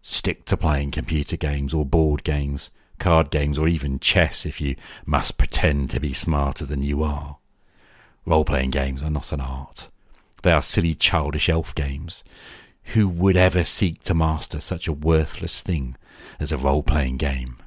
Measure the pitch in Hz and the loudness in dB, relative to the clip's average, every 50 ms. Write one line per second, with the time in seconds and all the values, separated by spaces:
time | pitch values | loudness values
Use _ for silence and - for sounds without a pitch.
0 | _ - - - - 98 82 - _ - - - - 78 73 69 71 71 69 - | _ -4 -4 -2 -2 -2 -4 -4 _ -2 -2 0 2 2 2 2 0 -2 -4 -6
1 | 62 64 78 76 69 - - 76 - 73 71 71 69 67 78 78 73 67 - 82 | -4 -2 -2 -2 -2 -2 -4 -4 -2 -2 -2 -2 -2 -2 0 -2 0 2 4 4
2 | 80 76 - - - - 73 73 71 71 69 69 - - _ _ _ _ - - | 4 4 0 0 0 -2 -2 0 -2 -2 -4 -6 -8 -14 _ _ _ _ -16 -4
3 | - 92 85 80 78 73 - 73 71 73 71 71 78 82 85 78 69 69 67 67 | 0 4 4 4 4 2 0 0 0 0 0 2 2 2 2 0 0 -2 -4 -2
4 | - - - 92 82 76 - - - 78 - - 73 69 65 - - - - - | -2 2 4 4 2 2 0 -4 -6 -6 -6 -4 -4 -4 -4 -6 -10 -20 -20 -12
5 | - - 71 69 - - - - - - - - - 80 71 71 69 64 - 62 | -4 0 0 0 0 -2 2 2 2 4 4 2 4 4 2 2 0 -2 -2 -2
6 | 73 73 65 - - 80 78 71 71 69 69 - 76 67 71 69 69 71 71 73 | -2 -2 -4 -2 -2 0 0 0 0 -2 -2 -4 -6 -6 -4 -2 -2 -2 0 0
7 | 78 73 71 73 73 71 73 _ _ _ _ _ _ _ _ _ _ _ _ _ | 0 -2 -2 -4 -6 -10 -12 _ _ _ _ _ _ _ _ _ _ _ _ _
8 | _ _ _ _ _ - 82 78 76 - 76 67 65 65 65 67 67 67 65 67 | _ _ _ _ _ 2 2 2 4 2 0 0 -2 0 0 0 -2 -2 -2 -4
9 | 71 78 76 76 - - 78 71 67 67 65 65 67 - - - - - - _ | -4 -2 -2 -4 -4 -4 -4 -4 -4 -4 -6 -8 -8 -12 -14 -16 -16 -16 -20 _
10 | _ _ - - _ _ - - - 90 82 73 - - - - 85 82 80 - | _ _ -20 -20 _ _ -20 0 2 4 4 4 4 2 2 2 2 2 0 0
11 | - - - 82 73 71 69 78 - - 82 82 82 - - - 71 69 69 71 | 0 0 2 0 0 0 -2 -2 0 2 2 0 0 -2 -4 -4 -2 -2 -4 -6
12 | 78 - - - - - - - - - - - - _ _ _ _ - - 110 | -8 -10 -10 -12 -14 -18 -20 -20 -20 -20 -20 -20 -20 _ _ _ _ -2 2 2
13 | 104 95 87 85 90 98 92 90 92 92 - 90 82 - - - 104 87 82 - | 2 2 2 2 4 4 6 6 4 4 4 2 0 0 0 0 0 0 -2 -4
14 | - - 90 82 80 80 78 73 - - - 76 - - 92 82 - 85 76 69 | -4 0 2 2 2 2 0 -2 -6 -8 -8 -10 -6 -6 -8 -6 -4 -6 -4 -2
15 | 76 80 80 78 78 - - - 85 87 - - - - 87 76 65 64 62 - | 2 2 4 4 2 0 -4 -8 -8 -6 -6 -6 -4 -2 -2 -2 -2 -6 -10 -14
16 | _ _ - - - - - - 76 71 78 67 65 69 69 73 71 - 76 73 | _ _ -20 -20 -20 -20 -8 -6 -4 -4 -2 0 0 2 2 2 2 2 2 2
17 | 69 64 64 64 80 71 67 64 62 62 60 - - | 0 0 -2 -2 -2 -2 -2 -4 -6 -8 -12 -16 -20